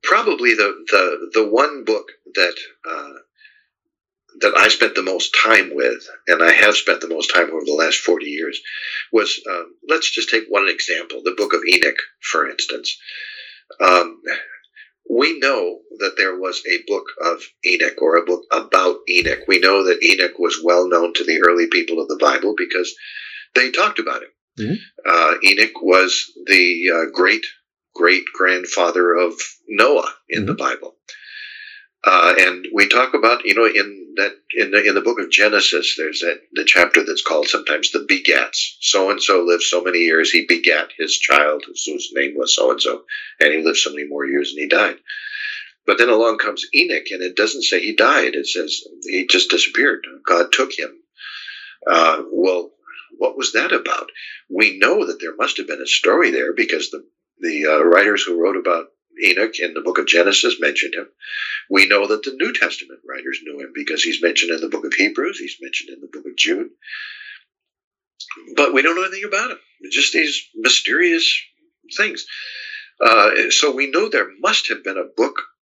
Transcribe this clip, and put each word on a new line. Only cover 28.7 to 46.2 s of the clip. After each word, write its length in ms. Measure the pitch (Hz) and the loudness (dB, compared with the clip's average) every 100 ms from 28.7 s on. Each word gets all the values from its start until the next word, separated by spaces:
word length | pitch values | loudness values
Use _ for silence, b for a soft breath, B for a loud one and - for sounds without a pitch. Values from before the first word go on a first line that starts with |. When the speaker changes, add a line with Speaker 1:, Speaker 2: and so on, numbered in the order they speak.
| - 87 87 87 | 0 0 2 2
Speaker 1:
of 220 | 85 87 82 - - - | 4 0 -2 -12 -14 -12
Noah 420 | 104 117 131 - - _ | 2 4 4 0 -10 _
in 160 | 113 104 | -6 -4
the 60 | |
Speaker 2:
Mm-hmm. 60 | - | -4
Speaker 1:
Bible. 300 | - - - _ - B B B B B B B B _ | -4 -6 -12 _ -20 B B B B B B B B _
Uh, 300 | - 92 87 92 | 2 6 6 6
and 300 | 92 90 95 | 4 2 -6
we 140 | 107 101 | 2 4
talk 260 | 120 127 | 4 2
about, 300 | - 113 120 | 2 2 2
you 100 | 110 | 2
know, 100 | 101 | 4
in 500 | 113 104 101 101 - - | 4 4 -2 -6 -10 -4
that, 160 | 98 - _ 120 | -4 -4 _ -4
in 140 | 95 | 2
the, 100 | 101 | 4
in 100 | 104 95 | 4 2
the 40 | |
book 180 | 113 117 | 0 -2
of 100 | 95 | 0
Genesis, 640 | - 104 104 92 80 - - | 2 4 4 2 0 -2 -4
there's 220 | 78 76 | -6 -4
that, 200 | 85 - _ | -4 -4 _
the 120 | - - | -2 2
chapter 380 | 90 85 87 | 4 4 4
that's 180 | - 78 | 2 -4
called 240 | - 80 73 | 0 0 0
sometimes 460 | 73 - 76 - | -2 0 -2 -2
the 120 | - - | -4 -2
begats. 640 | 95 - 73 60 - - - | 0 2 2 0 -4 -6 -4
So-and-so 640 | - 101 95 98 - 95 | 0 2 2 0 2 2
lived 180 | 87 87 | 4 2
so 200 | - 90 | 2 0
many 160 | 90 90 | 0 0
years, 320 | 85 80 82 | 2 2 2
he 120 | 82 | 0
begat 440 | 82 85 87 78 - - | 2 0 2 0 -2 -8
his 180 | 78 - | -4 -2
child, 460 | - 71 73 76 | 2 2 2 0
whose 460 | - - - 71 - | -6 -10 -8 -8 -6
name 200 | 69 69 69 | -4 -2 -2
was 200 | 64 - | 0 2
so-and-so, 460 | 65 64 - - - B B B | 2 2 -2 -4 -10 B B B
and 120 | 76 | 2
he 80 | 78 | 2
lived 140 | 82 85 | 0 0
so 120 | 73 | -2
many 180 | 73 73 | -6 -10
more 180 | 73 69 | -6 -4
years 240 | 69 71 | -2 -4
and 80 | 73 | -6
he 80 | 73 | -2
died. 280 | - 107 - B B B B B B B B - | 0 0 -2 B B B B B B B B -2
But 120 | 98 | 2
then 100 | 120 | 4
along 300 | 110 | 4